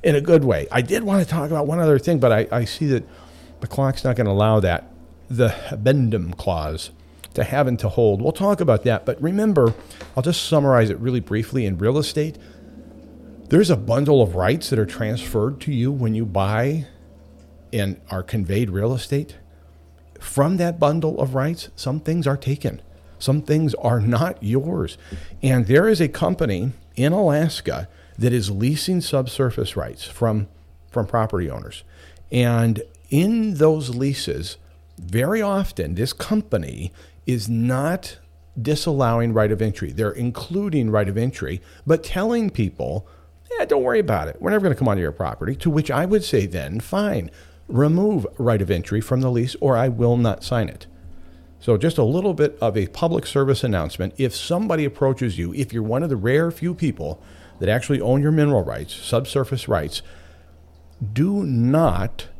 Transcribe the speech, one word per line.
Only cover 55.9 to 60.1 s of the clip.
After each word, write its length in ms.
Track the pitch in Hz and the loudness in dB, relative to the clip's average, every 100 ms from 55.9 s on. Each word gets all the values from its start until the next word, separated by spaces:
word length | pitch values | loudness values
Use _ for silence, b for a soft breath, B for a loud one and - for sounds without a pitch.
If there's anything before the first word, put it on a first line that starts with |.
| 123 | -2
of 80 | 165 | -2
the 60 | 123 | -2
rare 340 | 104 135 170 | 0 2 0
few 240 | 165 170 | -2 -6
people 480 | 175 156 - 73 80 B B B B | -2 -4 -4 -8 -10 B B B B
that 100 | 90 | 0
actually 320 | 113 - 139 | 0 0 -2
own 220 | 113 135 | 2 2
your 80 | 147 | 4
mineral 320 | 156 147 131 | 4 4 4
rights, 300 | 80 53 76 - | 0 -6 -10 -12
subsurface 720 | - - 127 143 127 131 - | -2 -2 0 -4 -2 -4 -2
rights, 340 | 98 76 - B | -2 -2 -8 B